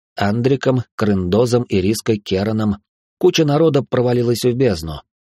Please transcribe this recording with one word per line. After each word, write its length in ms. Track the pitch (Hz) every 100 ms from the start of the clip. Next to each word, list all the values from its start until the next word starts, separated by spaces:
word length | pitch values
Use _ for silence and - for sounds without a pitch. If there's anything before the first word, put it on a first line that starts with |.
| _ -
Андриком, 640 | 101 110 123 135 139 131 - -
Крындозом, 680 | 104 98 90 101 120 120 120
Ириской, 500 | 101 92 110 - 110
Кераном. 580 | - 95 101 110 107 101 _ _ _ _
Куча 260 | 180 175
народа 380 | 156 143 165 139
провалилась 600 | 131 123 123 123 120 117
в 80 | 127
бездну, 480 | 120 131 87 80 76 _ _